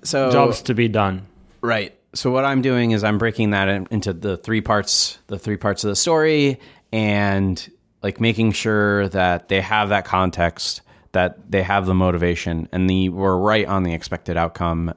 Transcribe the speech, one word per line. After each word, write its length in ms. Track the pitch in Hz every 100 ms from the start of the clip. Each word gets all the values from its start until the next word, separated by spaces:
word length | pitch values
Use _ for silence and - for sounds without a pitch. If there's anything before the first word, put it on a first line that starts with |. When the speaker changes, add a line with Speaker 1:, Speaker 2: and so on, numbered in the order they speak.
Speaker 1:
so 280 | - 139 131
Speaker 2:
Jobs 320 | 123 139 104
to 120 | -
be 140 | 113 117
done. 380 | 107 98 95 98 - - _
Speaker 1:
Right. 340 | 120 113 98 - _
So 160 | - 127
what 140 | 127
I'm 180 | 139 135
doing 280 | 131 123 117
is 120 | 110
I'm 140 | 107 104
breaking 320 | 113 110 107
that 180 | 101 98
in, 180 | 98 92
into 220 | 107 98
the 240 | 82 104 92
three 240 | - 110
parts, 580 | 104 104 101 - - - -
the 100 | 101
three 180 | - 101
parts 280 | 107 95
of 40 | 104
the 60 | 98
story, 600 | 170 160 156 151 143 131 - - _
and, 800 | 110 107 101 101 98 98 90 - - _ _
like, 180 | 101 -
making 320 | 113 107 113
sure 560 | 98 113 107 104 101 98
that 380 | 95 90 87 -
they 120 | 95
have 300 | 92 107 104
that 140 | 101
context, 760 | - 92 92 87 85 - - - - - _
that 380 | 92 90 - -
they 120 | 95
have 240 | 92 101 92
the 80 |
motivation, 720 | 92 92 87 87 85 - 82 80
and 160 | 92 92
the, 220 | 92 92
we're 260 | 90 98 92
right 300 | 104 107 101
on 160 | 98
the 100 | 90
expected 440 | 82 - - - 85
outcome, 580 | 85 - 85 82 85